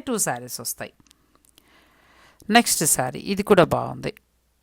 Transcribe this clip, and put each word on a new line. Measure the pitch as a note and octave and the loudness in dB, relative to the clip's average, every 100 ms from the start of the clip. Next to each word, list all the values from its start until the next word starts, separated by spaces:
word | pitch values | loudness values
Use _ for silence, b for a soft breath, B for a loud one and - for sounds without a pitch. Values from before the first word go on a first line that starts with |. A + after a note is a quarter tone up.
| - | -2
టూ | A3 | -2
శారీస్ | - B2 B2 - | -2 -4 -8 -10
వస్తాయి. | A#2 - A2 _ _ _ _ _ b b b b b b b b b b - | -10 -10 -12 _ _ _ _ _ b b b b b b b b b b 2
నెక్స్ట్ | A3+ A#3 - D#3 | 2 4 0 0
శారీ, | - B2+ - - | 0 -2 -6 -6
ఇది | G3 - | -4 4
కూడా | F#3 D3+ | 6 6
బాగుంది, | B2+ B2 C3 C#3 - _ _ _ _ | 2 -4 -8 -10 -12 _ _ _ _